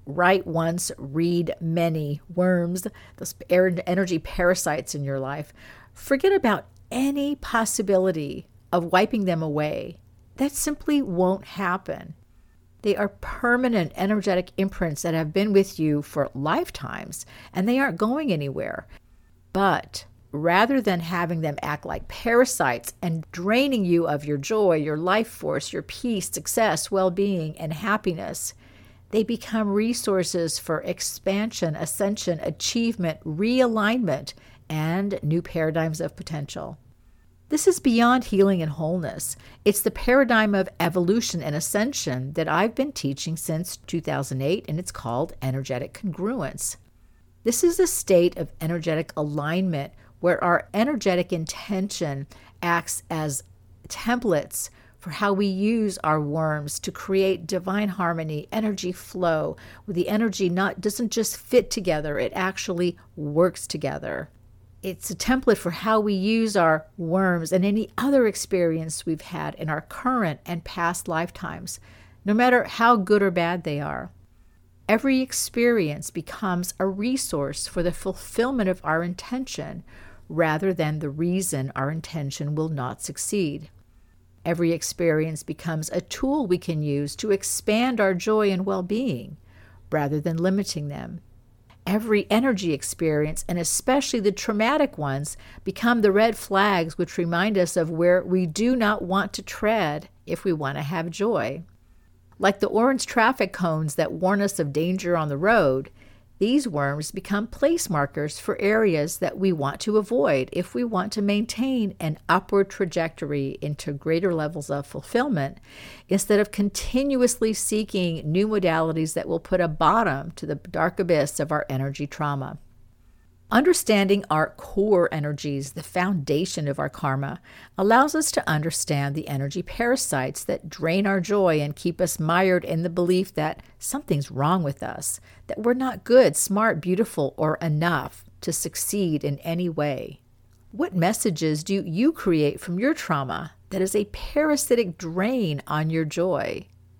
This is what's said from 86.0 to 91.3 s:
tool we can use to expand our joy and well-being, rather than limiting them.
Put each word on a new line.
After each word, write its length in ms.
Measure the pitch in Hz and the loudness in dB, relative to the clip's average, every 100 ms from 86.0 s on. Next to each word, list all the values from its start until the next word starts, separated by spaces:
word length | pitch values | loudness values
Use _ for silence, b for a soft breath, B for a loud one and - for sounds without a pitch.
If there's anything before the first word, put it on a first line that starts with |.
tool 460 | 185 - 262 294 220 | -4 -4 0 0 2
we 100 | 180 | 0
can 240 | - 160 | 0 -2
use 340 | 151 143 143 - | 0 -2 -2 -4
to 140 | 214 | 0
expand 680 | 196 - - - 214 247 233 | 0 0 -4 0 2 2 2
our 140 | 196 | 2
joy 380 | 180 214 214 208 | 2 2 2 2
and 140 | 185 190 | 2 0
well-being, 720 | 190 180 214 262 127 - 151 b b b b - | -2 -2 -2 -2 -4 -8 -16 b b b b -4
rather 300 | 156 143 151 | -2 0 0
than 160 | 160 160 | 0 0
limiting 500 | 180 190 196 156 147 | 2 2 0 -4 -6
them. 320 | 143 62 170 - | -8 -10 -12 -16